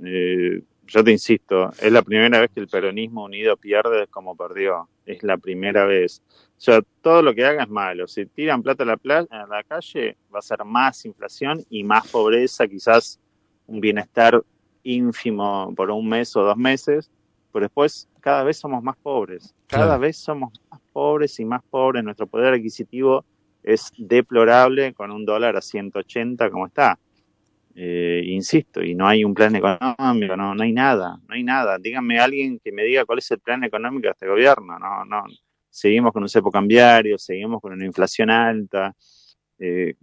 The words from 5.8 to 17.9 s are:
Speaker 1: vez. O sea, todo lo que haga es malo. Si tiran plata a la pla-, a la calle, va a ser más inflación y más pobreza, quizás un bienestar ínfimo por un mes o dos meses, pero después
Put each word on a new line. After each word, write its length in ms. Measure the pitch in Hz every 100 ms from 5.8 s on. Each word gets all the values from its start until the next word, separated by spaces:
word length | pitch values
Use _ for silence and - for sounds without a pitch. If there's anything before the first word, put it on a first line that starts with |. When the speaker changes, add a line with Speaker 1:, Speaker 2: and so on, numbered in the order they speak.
Speaker 1:
vez. 380 | 98 95 87 - _ _ _
O 80 | _
sea, 220 | - 113 - _
todo 200 | 160 165
lo 140 | 151 113
que 100 | 131
haga 180 | 147
es 60 | 113
malo. 380 | 104 95 87 90
Si 180 | - 98
tiran 380 | - 156 131
plata 200 | 120 135
a 20 | 120
la 100 | 113
pla-, 320 | 131 151 170
a 160 | 110 104
la 160 | 104
calle, 520 | - 160 - 156 113 - _
va 60 | 101
a 20 |
ser 220 | - 110
más 420 | 104 120 131 - 113
inflación 560 | - 101 - 139 160 -
y 140 | 110
más 240 | 101 110 -
pobreza, 600 | 117 107 117 127 - 110
quizás 500 | 98 117 117 - - _ _ _ _ -
un 140 | 110
bienestar 600 | 107 104 104 - 117 117 - _ _ _
ínfimo 880 | 131 123 123 113 120 104 101 98 95 92
por 160 | 95
un 160 | 107 110
mes 260 | 113 120 113
o 60 |
dos 140 | 101 110
meses, 540 | 131 131 - 147 - _ _ _ _
pero 120 | 110 101
después 440 | - 147